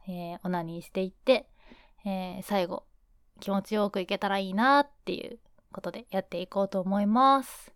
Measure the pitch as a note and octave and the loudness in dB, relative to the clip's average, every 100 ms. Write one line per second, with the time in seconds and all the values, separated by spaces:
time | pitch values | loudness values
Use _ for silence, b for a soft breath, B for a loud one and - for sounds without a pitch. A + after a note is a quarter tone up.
0 | - F3 F3 F3 F3+ F3+ E3 E3+ - F#3+ | -10 -10 -10 -8 -4 -4 -4 -10 -6 -4
1 | F#3+ _ - B3+ - b b b b _ | -4 _ 4 4 4 b b b b _
2 | G#3 F#3+ F#3 F#3+ - G3+ F3 - _ _ | -6 -4 -6 -10 -2 0 0 -4 _ _
3 | _ _ _ _ - G3 F#3+ G#3+ G3+ G3+ | _ _ _ _ -2 -2 0 0 0 -2
4 | F3+ G3+ G3+ G3 F#3+ F#3+ B3+ C#4 C#4 - | -4 -2 0 0 0 2 4 4 2 -6
5 | - - - A#3 _ _ _ - F3 E3+ | -8 -6 -8 -14 _ _ _ -10 -10 -10
6 | A#3 F#3+ F#3 F3 F#3 G3 G3 F#3+ F#3 G3 | -6 -6 -4 -8 -4 0 0 0 0 2
7 | G#3 A3+ C4+ C4+ C4 - - | 2 4 6 4 0 -14 -20